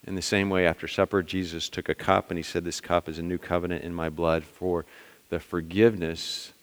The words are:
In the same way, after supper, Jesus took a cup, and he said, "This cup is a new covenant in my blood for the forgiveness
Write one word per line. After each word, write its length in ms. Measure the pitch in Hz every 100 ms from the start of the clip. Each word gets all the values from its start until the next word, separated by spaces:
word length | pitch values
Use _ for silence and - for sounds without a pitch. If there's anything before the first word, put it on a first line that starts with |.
| -
In 80 |
the 80 | 95
same 260 | - 101 98
way, 180 | 92 87
after 220 | 82 87
supper, 340 | - 95 101
Jesus 460 | 82 95 87 82 -
took 220 | - 82
a 40 |
cup, 360 | 78 - 95 -
and 80 | 87
he 40 |
said, 220 | 80 87
"This 160 | 85 -
cup 260 | - 87 82
is 120 | 80
a 40 |
new 140 | 85 90
covenant 480 | - 87 87 87
in 80 | 85
my 160 | 87 80
blood 360 | 78 82 82
for 420 | 78 - 90 87 78 - - - _
the 100 | 87
forgiveness 1160 | - 87 80 92 117 104 82 82 - - - _